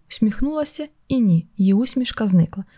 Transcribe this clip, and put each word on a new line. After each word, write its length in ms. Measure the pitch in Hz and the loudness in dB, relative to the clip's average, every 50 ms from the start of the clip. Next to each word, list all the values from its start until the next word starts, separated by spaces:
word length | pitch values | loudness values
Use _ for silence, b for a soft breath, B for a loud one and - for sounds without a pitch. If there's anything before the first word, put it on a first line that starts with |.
| _ - | _ -12
усміхнулася, 760 | - - 220 214 208 - 262 285 311 302 294 294 - - 302 294 _ _ _ - | -4 -2 0 0 0 0 -2 -2 -2 -4 -6 -6 -6 -10 -12 -14 _ _ _ -4
і 120 | 269 254 | -2 0
ні, 280 | 233 196 170 165 - - _ - | 2 4 2 2 0 -2 _ 0
її 160 | 190 190 196 | 2 2 2
усмішка 540 | 202 254 254 - 262 254 - - - 220 202 | 2 0 0 -2 -4 -4 -4 -4 -4 -2 2
зникла. 360 | 185 175 165 - - 196 190 b b | 4 4 2 2 -2 -12 -14 b b